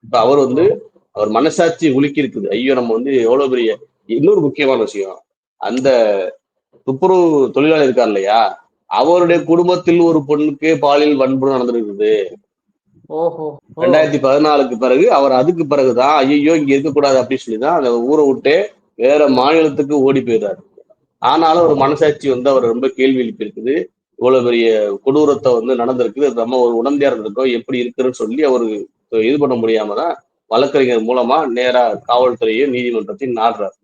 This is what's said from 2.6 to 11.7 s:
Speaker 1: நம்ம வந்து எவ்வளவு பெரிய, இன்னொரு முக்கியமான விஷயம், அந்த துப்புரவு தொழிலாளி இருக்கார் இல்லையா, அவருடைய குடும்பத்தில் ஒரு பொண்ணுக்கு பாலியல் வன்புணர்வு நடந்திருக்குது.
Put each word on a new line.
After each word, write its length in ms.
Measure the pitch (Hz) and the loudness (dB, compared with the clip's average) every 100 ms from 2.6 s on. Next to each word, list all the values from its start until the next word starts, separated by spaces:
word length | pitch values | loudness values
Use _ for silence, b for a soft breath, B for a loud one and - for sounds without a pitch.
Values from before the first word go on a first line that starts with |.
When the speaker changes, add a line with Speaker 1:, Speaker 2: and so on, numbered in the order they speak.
| 131 | 0
Speaker 1:
நம்ம 180 | 131 120 | 0 0
வந்து 300 | 113 131 135 | -4 0 0
எவ்வளவு 280 | 113 131 139 | 2 2 0
பெரிய, 280 | 127 113 107 - _ - | 0 -2 -4 -12 _ -8
இன்னொரு 340 | 113 156 202 | 0 2 2
முக்கியமான 400 | 147 139 135 127 | 0 -2 0 0
விஷயம், 420 | 104 101 95 92 _ _ _ _ | -2 -6 -10 -10 _ _ _ _
அந்த 840 | 95 123 131 123 110 98 92 - _ _ _ _ | -6 -2 0 2 2 0 -4 -10 _ _ _ _
துப்புரவு 640 | - 135 185 185 170 147 127 | -8 -2 2 2 2 2 0
தொழிலாளி 320 | 135 151 156 | 0 2 2
இருக்கார் 240 | 139 120 117 | 2 2 0
இல்லையா, 600 | 101 95 110 104 - _ _ _ | 0 0 2 0 -4 _ _ _
அவருடைய 580 | - 139 175 175 170 | 0 2 2 2 0
குடும்பத்தில் 560 | 147 170 175 180 180 170 | 2 0 2 0 0 2
ஒரு 240 | 170 160 139 | 2 0 -2
பொண்ணுக்கு 500 | 151 151 139 151 156 | -2 -2 -2 -2 0
பாலியல் 380 | 143 147 151 143 | 2 2 2 2
வன்புணர்வு 420 | 131 135 135 131 | 0 0 -2 -2
நடந்திருக்குது. 760 | 123 | -2